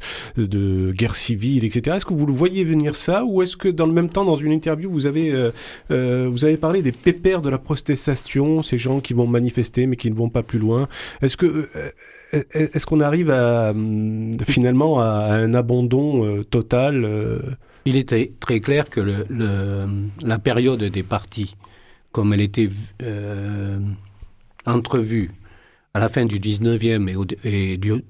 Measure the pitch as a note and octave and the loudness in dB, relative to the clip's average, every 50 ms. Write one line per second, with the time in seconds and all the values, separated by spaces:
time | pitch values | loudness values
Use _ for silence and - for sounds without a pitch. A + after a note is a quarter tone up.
0 | - - - - - - - B2 A2 F#2+ G2+ G2+ G2+ G2 F#2+ F#2+ F#2 F#2 F#2 F#2+ | -6 -10 -12 -12 -12 -8 -4 -4 -2 -2 0 0 0 0 0 0 0 -2 0 0
1 | A#2 A#2 - - - - A#2 G2 G#2 C3 C#3 B2+ A2 G#2+ - A#2+ A#2 C#3+ E3+ G3 | -2 -2 -2 -4 -4 -4 -4 -2 0 0 0 2 0 0 -2 -2 0 0 -2 -2
2 | - - F#3 D3+ D3 C#3+ C3+ B2+ E3 F#3 F#3 G3 F3+ D#3+ D#3+ D#3 D3+ D3+ D3 - | -2 -2 -2 0 0 0 2 2 2 2 2 0 0 2 2 2 2 0 -2 -4
3 | - F3 F3+ G#3 B3 A#3+ G3 F#3 F3+ F3+ - - - F#3+ F3 D#3 E3 D#3+ E3 E3+ | -2 0 0 0 0 0 2 2 0 0 -2 -2 -2 0 2 2 2 4 4 2
4 | F3 E3 - G3 G3+ F#3 D#3+ C#3 D3 D3+ D#3 D#3+ D#3 E3 D#3 D3+ F3 G3 F3 D3+ | 2 2 0 0 2 2 2 2 2 0 0 0 0 0 -2 -2 -2 -2 -2 0
5 | C3+ C#3+ C#3 D#3 E3 D#3 C#3 C3 B2 A#2 A#2 - - - - - - - C3+ B2+ | 0 0 0 0 0 0 2 2 2 0 -2 -4 -14 -16 -18 -14 -6 -2 -2 0
6 | B2+ B2 B2 B2+ B2+ B2+ B2 A#2+ C#3+ D#3 D#3 D#3 D#3+ D#3+ F3 G3 D#3+ C#3 - - | 2 0 0 0 0 0 0 2 4 4 4 4 2 2 2 2 2 0 0 2
7 | - F3+ F3 F3 E3+ F#3+ F#3+ F3 D3+ C#3 C3 C3 - - D3+ C3+ - - C#3+ B2+ | 2 2 2 4 2 2 2 2 0 0 -2 -2 -2 -4 -4 -4 0 -2 -2 -2
8 | - D3 C3+ - - - - C3+ C#3 D3+ D#3 D#3+ D3+ - B2+ A#2+ A2+ B2+ C3+ C#3 | 0 -2 -2 -2 -4 -4 0 0 2 2 2 0 0 0 -2 -2 0 0 -2 -2
9 | C3 - B2 A#2+ A#2+ A#2+ A#2+ A#2+ A#2+ B2 - B2+ A2+ - - B2 B2+ C3 B2+ A#2+ | -2 0 0 2 2 2 2 2 2 2 0 0 -2 0 0 0 2 2 0 0
10 | - A#2 A2 A2 A#2 A#2 A2+ B2 A2+ - - A2+ G#2+ A2 A2+ B2 C#3 - - - | 0 -2 0 0 -2 0 0 -2 -2 -2 -2 0 2 2 2 0 0 -4 -6 -14
11 | - - - - C#3 C3+ - - F3+ E3 D#3 D#3 D3 - - D#3 - - - - | -16 -14 -6 -2 -2 -2 0 2 2 2 2 0 -6 -6 -8 -10 -10 -10 -12 -16
12 | - - - - - - - D3 - - - D#3 D#3 D3+ - D#3 - - D#3+ D3+ | -20 -20 -20 -20 -10 -4 -2 -2 -2 -2 0 0 0 0 0 -2 -2 2 2 4
13 | D3 C#3+ D3+ F3 F3 D3+ C3+ B2+ A#2+ A#2+ A#2+ A#2 A2+ G#2+ G#2 G#2+ A2 A2 G#2+ G#2+ | 4 4 2 2 2 2 2 4 4 4 4 2 2 2 0 0 -2 0 0 0
14 | G#2+ A2 A2 A2 A2 A2 A2+ A2+ A2 - - C3 B2 B2 B2+ C3 D3 D#3+ D#3 B2+ | -2 -2 -2 -4 -4 -4 -4 -4 -2 2 2 4 4 4 4 4 4 4 4 4
15 | A2+ A2+ G#2+ G#2 G#2+ G#2+ G#2 A2 A2+ A2+ A#2 B2 A#2+ A#2 B2 B2 B2 A#2+ B2 C3+ | 2 2 2 2 2 2 2 2 2 4 2 2 2 2 2 2 2 2 2 2
16 | C#3+ D3+ C#3+ B2 A2 G#2 G#2 G2+ G2+ - - A#2+ A2 - - B2 C3 C#3+ C#3+ C3 | 2 2 2 2 2 2 0 -2 -4 0 0 0 0 2 0 2 2 2 0 0
17 | A2+ G#2+ G#2+ G#2+ G#2+ A2+ A2+ - - B2+ C3 - - _ - - - C#3 B2+ C3+ | 0 0 -2 -2 -2 -2 -4 -4 -6 -8 -10 -12 -14 _ -16 -6 -2 0 2 2
18 | B2+ - A#2+ A2 C3 - - - - - B2 A2 F#2+ C3+ C#3+ D3 C#3+ - - A2+ | 0 2 0 0 0 -2 -6 -10 -4 -2 -2 0 0 0 0 0 0 -2 -2 -2
19 | G2 G2+ G2+ G2+ G2+ G2+ B2+ A#2 A2 G#2 G2 G2 G2 G2+ G2 G2 G2 G2+ G2+ G2+ | -2 0 -2 -2 -4 -6 -4 -4 -2 -2 0 -2 -2 -2 -4 -4 -4 -4 -4 -4
20 | G2+ G#2 G2+ - - A#2 A2 G#2 - C3+ A#2 A#2+ B2+ C3 C3 A#2 G#2 G2+ G2+ G2 | -6 -6 -8 -6 -4 -2 -2 0 0 0 2 2 2 2 0 0 -2 -4 -4 -4
21 | F#2 - G#2 F#2+ - - - A2 G2+ - - - - - - - - - - _ | -4 -2 -4 -4 -4 -6 -8 -8 -8 -8 -8 -16 -20 -20 -20 -20 -20 -20 -20 _
22 | _ _ - A#2+ G#2 G#2 G#2 G2+ G#2 G2+ G2+ A#2+ A2 G2 G2 G#2 G#2 - - - | _ _ -4 0 2 2 2 2 2 0 2 0 0 0 0 -6 -10 -12 -12 -12
23 | B2+ A#2 G#2 G#2 G#2 G#2 G#2 G2+ G2+ G#2 G#2 G2+ G2 G2+ G2+ G2 G2+ G2+ G2 - | -8 -8 -8 -8 -8 -8 -8 -8 -6 -6 -6 -4 -4 -4 -4 -4 -4 -4 -6 -8
24 | - - - - - - - - - - _ _ - B2 A#2 B2 A#2 - - B2 | -12 -20 -20 -20 -20 -20 -20 -20 -20 -20 _ _ -4 0 0 0 0 0 -2 -2
25 | A2 G#2+ A#2 A2+ F#2+ E2+ - - - - - - _ _ _ _ _ _ - G#2 | 0 0 0 -2 -2 -2 -6 -14 -20 -20 -20 -20 _ _ _ _ _ _ -2 0
26 | G2+ - - C3+ A#2+ A2+ G#2 G2 F#2+ G#2+ G#2 G2+ A2+ A#2 A#2 G#2+ G#2 A2+ A2+ G#2+ | 0 2 2 0 0 0 0 -2 -2 -2 -2 0 0 0 0 2 2 2 2 2
27 | G2+ F#2 F#2+ F#2+ G2 F2+ G#2 - - A2+ G#2 G2+ F#2+ F#2+ F#2 F#2 F#2+ G#2 G#2+ B2 | 0 -2 -2 -2 -4 -4 -6 -6 -4 -2 -2 0 0 -2 -2 -2 -2 -2 -2 -2
28 | - | -4